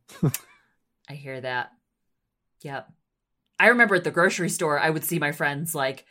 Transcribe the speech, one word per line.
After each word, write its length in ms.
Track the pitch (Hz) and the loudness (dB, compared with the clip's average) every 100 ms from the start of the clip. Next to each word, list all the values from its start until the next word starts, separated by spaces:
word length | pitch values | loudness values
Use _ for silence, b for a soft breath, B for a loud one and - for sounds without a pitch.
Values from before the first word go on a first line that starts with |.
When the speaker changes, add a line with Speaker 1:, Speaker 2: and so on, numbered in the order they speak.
Speaker 1:
<laughs> 1040 | _ - 147 - - _ _ _ _ _ - | _ -2 -2 -2 -12 _ _ _ _ _ -20
Speaker 2:
I 60 | |
hear 260 | 147 139 131 | -18 -14 -10
that. 320 | 127 123 123 _ _ _ _ _ _ _ _ _ | -6 -6 -6 _ _ _ _ _ _ _ _ _
Yep. 300 | 147 135 - _ _ _ _ _ _ - | -14 -14 -14 _ _ _ _ _ _ 4
I 80 | 202 | 6
remember 260 | 240 226 | 6 4
at 100 | 185 | 4
the 60 | 156 | 0
grocery 400 | 160 185 214 170 | 2 2 2 -4
store, 300 | - 165 143 | -2 0 2
I 100 | 160 | 0
would 140 | 156 151 | 0 -2
see 140 | 170 | -2
my 120 | 147 | -2
friends, 440 | 147 151 143 151 151 | -2 -4 -4 -6 -4
like, 300 | 135 135 _ | -4 -6 _